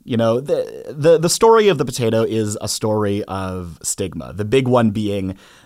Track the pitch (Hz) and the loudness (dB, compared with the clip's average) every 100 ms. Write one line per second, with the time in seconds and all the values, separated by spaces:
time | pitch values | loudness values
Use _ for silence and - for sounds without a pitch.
0 | - 117 113 117 147 151 - 65 - 143 | -6 0 2 0 0 -4 -4 -10 -14 0
1 | 151 160 165 - 226 226 214 165 127 - | 4 4 4 4 6 6 6 2 -2 -2
2 | 113 113 113 110 107 104 107 - 110 107 | 0 2 0 0 -2 -4 -8 -6 -2 0
3 | 104 101 - 95 92 92 87 80 - - | 0 -2 -4 -8 -6 -8 -10 -12 -10 -6
4 | 95 85 64 85 104 131 127 123 113 107 | -6 -8 -12 -8 0 0 2 2 2 0
5 | 104 101 95 95 - - | -2 -4 -4 -8 -16 -20